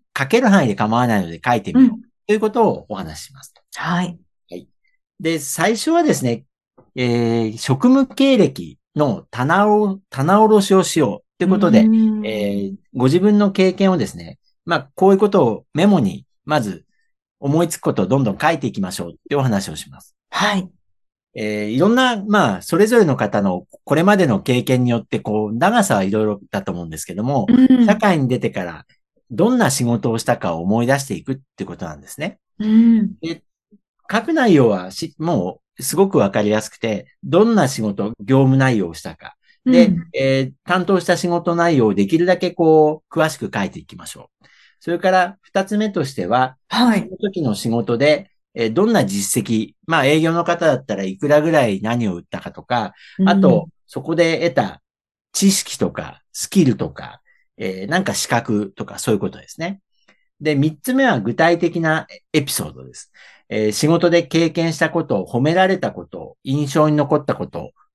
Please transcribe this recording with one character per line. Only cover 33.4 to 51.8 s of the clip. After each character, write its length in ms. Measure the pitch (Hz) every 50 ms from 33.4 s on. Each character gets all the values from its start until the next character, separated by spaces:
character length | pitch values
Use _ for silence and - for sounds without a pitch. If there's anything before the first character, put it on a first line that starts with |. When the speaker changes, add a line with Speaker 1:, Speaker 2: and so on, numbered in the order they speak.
| _ _ _ _ _ _ _ _ _ _ _ _ _ -
Speaker 1:
書 100 | - 220
く 120 | 226 285 320
内 200 | 320 262 226 175
容 140 | 143 123 113
は 240 | 101 92 90 95
し-、 240 | - - 165 160 - -
も 440 | 156 170 170 101 87 92 - - _ _ _ -
う 40 |
す 140 | 135 - -
ご 140 | 156 196 196
く 80 | 196 147
わ 120 | 104 98
か 120 | - 113
り 80 | 104 104
や 120 | 107 107
す 80 | - -
く 60 | -
て、 320 | - - 113 107 95 - _ _ _ -
ど 220 | 135 139 180 214
ん 100 | 233 226
な 140 | 202 151 131
仕 140 | - - 110
事、 280 | 104 98 98 101 107 117 -
業 200 | 104 101 131 135
務 180 | 139 131 135 135
内 220 | 131 123 117 107
容 100 | 92 85
を 40 | 85
し 80 | -
た 140 | - 85 80
か。 220 | - - - - _ _ _ _ _ -
で、 240 | 254 254 247 226 196
Speaker 2:
う 40 |
ん。 180 | 175 170 170 - -
Speaker 1:
え 280 | 135 135 135 135 135
ー、 100 | 135 135 - _ _
担 200 | - 175 185 175
当 140 | 180 196 180
し 60 | 170
た 100 | - 175
仕 140 | 170 - 175
事 260 | 175 170 170 175 170
内 220 | 170 170 170 160 135
容 100 | 113 107
を 60 | 98
で 120 | 98 101
き 120 | 95 160 160
る 80 | 175
だ 100 | 185 180
け 160 | 170 180 175
こ 500 | - - 170 160 156 156 156 151 156 151 _ _
う、 40 | - 160
詳 120 | 156 156
し 80 | 151 -
く 120 | - 98 -
書 100 | 107 98
い 80 | 95
て 80 | - 85
い 60 | 78
き 100 | - -
ま 100 | - -
し 120 | - - -
ょ 120 | - - _ _
う。 40 | _ _ _ _ _ _ _ _
そ 120 | _ 160
れ 80 | 170 170
か 100 | 175 185
ら 280 | 185 185 180 185 196 _
二 240 | _ _ - 196 190
つ 100 | 196 214
目 140 | 208 214 214
と 160 | 196 180 139
し 80 | 131 -
て 140 | - 87 87
は、 280 | 113 123 131 131 - _ _ -
Speaker 2:
は 280 | - 226 247 240 220
い。 60 | 190
Speaker 1:
そ 80 | - -
の 80 | - -
時 240 | - 202 190 180
の 140 | 156 120 104
仕 140 | - - 117
事 280 | 113 120 110 120 120 113
で、 320 | - - 151 147 196 - _ _ _ _ -
え 140 | - 113 110
ー、 60 | 113
ど 120 | 156 202
ん 80 | 233 226
な 120 | 185 120
実 380 | 98 98 101 98 - - 127 101
績、 300 | - 117 110 113 - - _ _ -
ま 140 | 165 156
あ、 40 | 131
営 160 | 139 151 160
業 120 | 160 165 165
の 100 | 170 -
方 240 | - 170 170 180 160
だ 80 | 135
っ 100 | - -
た 100 | - 104
ら 80 | 95 98
い 140 | 95 95 -
く 100 | - 139
ら 140 | 147 151
ぐ 80 | 151 165
ら 180 | 160 147 131 113
い 140 | 98 98